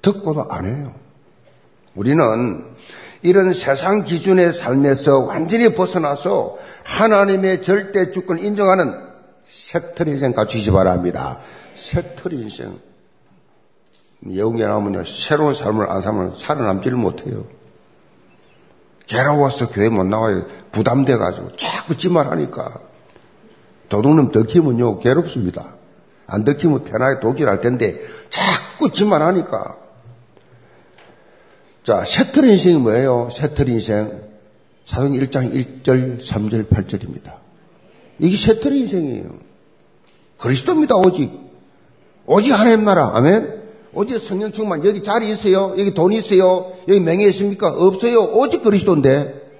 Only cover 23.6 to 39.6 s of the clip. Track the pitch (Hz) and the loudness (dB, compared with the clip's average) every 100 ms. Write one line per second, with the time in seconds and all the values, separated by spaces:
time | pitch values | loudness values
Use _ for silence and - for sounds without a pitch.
23.6 | _ _ _ 104 127 156 131 110 110 175 | _ _ _ 0 4 4 4 2 2 2
24.6 | 151 120 120 98 120 139 165 - 92 - | 2 2 0 0 0 0 0 -4 -6 -6
25.6 | - - _ _ _ _ _ 101 110 147 | -14 -20 _ _ _ _ _ -2 0 0
26.6 | 170 139 - 110 131 131 110 131 143 98 | 0 0 -2 -2 0 0 -2 -2 0 0
27.6 | 120 123 110 - - - - - - - | 0 0 -2 -4 -14 -20 -12 -2 0 0
28.6 | - - 285 - 208 175 156 185 160 107 | -4 -4 -2 0 2 2 2 0 -2 -6
29.6 | - - - - - - _ _ _ _ | -8 -14 -20 -20 -20 -20 _ _ _ _
30.6 | _ _ _ _ - _ _ _ _ _ | _ _ _ _ -20 _ _ _ _ _
31.6 | _ _ - 101 - - 262 - 269 196 | _ _ -2 -2 0 -2 2 4 6 6
32.6 | 165 165 117 110 135 123 120 - 147 147 | 6 4 4 2 2 0 -2 -4 -6 -2
33.6 | 131 117 110 104 107 - - - _ _ | -2 -2 -2 -2 -2 -8 -18 -20 _ _
34.6 | _ _ - - 139 135 135 135 127 135 | _ _ -10 -4 -2 -2 -2 -2 -2 -4
35.6 | 127 - - 127 127 120 - 110 107 113 | -6 -6 2 2 0 -6 -8 -6 -2 -4
36.6 | 104 98 95 101 - - - - _ _ | 0 -2 -2 -8 -10 -16 -18 -20 _ _
37.6 | _ _ _ _ - _ 160 196 - 220 | _ _ _ _ -20 _ 0 2 2 2
38.6 | - 277 233 190 151 113 87 - - _ | 2 -2 -2 -4 -4 -6 -10 -16 -20 _